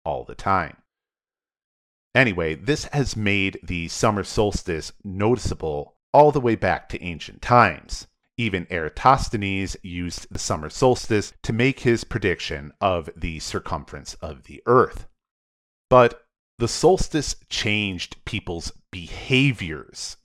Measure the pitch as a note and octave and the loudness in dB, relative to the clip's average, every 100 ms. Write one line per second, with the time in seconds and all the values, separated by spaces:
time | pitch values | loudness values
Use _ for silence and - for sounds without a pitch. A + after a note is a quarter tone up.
0 | - C2+ B1 B1+ G2 F#2+ D2+ - _ _ | -8 -6 -8 -8 0 0 -2 -10 _ _
1 | _ _ _ _ _ _ _ _ _ _ | _ _ _ _ _ _ _ _ _ _
2 | _ B2+ B2+ F2 E2 D2+ G#2+ D3+ - D3 | _ 2 2 2 -2 -2 -2 -2 -2 -2
3 | B2 A2+ G#2 G2+ F#2+ - - F2 E2 - | -2 -2 0 2 0 -4 -6 -6 -6 -2
4 | A#2 G#2 F2+ - G#2+ - - D#2+ - - | 0 0 -2 0 0 0 -4 -6 -6 -14
5 | G2+ F#2 G#2+ B2 - - D#2+ D2 C#2+ _ | -10 -2 2 2 -2 -6 -6 -6 -8 _
6 | _ C3+ D3+ C#3+ A#2+ G#2+ F#2+ D#2 - - | _ 6 6 6 2 2 2 0 -4 -10
7 | F2+ D#2 - - - A#2+ G#2 D2 - - | -10 -10 -12 -10 4 6 6 4 -10 -14
8 | - _ _ - A2+ F#2 E2+ F2+ D#2 - | -14 _ _ -6 -2 -2 -4 -6 -6 0
9 | B2+ C3+ - A2+ G2 G2 F#2 - F2+ F2 | 4 4 2 -4 -2 -2 -4 -6 -10 -8
10 | F2 - - - - F2+ D#2 - C3 B2 | -6 -8 -12 -8 -6 -6 -6 2 2 2
11 | - G#2+ - - - A2+ C3 - B2 A#2 | 2 -2 -2 -8 -6 0 0 2 2 0
12 | - A2 F#2+ E2 - D2+ D2 - G2 F2+ | 0 -4 -2 -2 -6 -8 -10 -2 0 0
13 | D2+ - F2 D#2+ - G2 - D#2 C#2+ C#2+ | -4 -8 -8 -8 -8 -8 -6 -8 -8 -16
14 | C2+ - D#2 C#2 - - - B2 G#2+ - | -16 -14 -14 -14 -18 -8 4 6 4 0
15 | - _ _ _ _ _ _ _ - B2+ | -16 _ _ _ _ _ _ _ 4 6
16 | A#2+ - _ _ _ - A#2 - D#3 F#3 | 6 2 _ _ _ -6 -4 2 4 4
17 | - D#3 - - - - A2 G#2 G2+ F2+ | 2 -2 -2 -6 -8 -6 0 0 0 -4
18 | - - - G#2 - E2+ - - _ F#2+ | -8 -12 -8 -8 -6 -8 -8 -12 _ -14
19 | E2+ - - C3 C#3 A#2 F2 D2 - - | -12 -12 0 2 2 0 -6 -8 -12 -14
20 | - - | -14 -10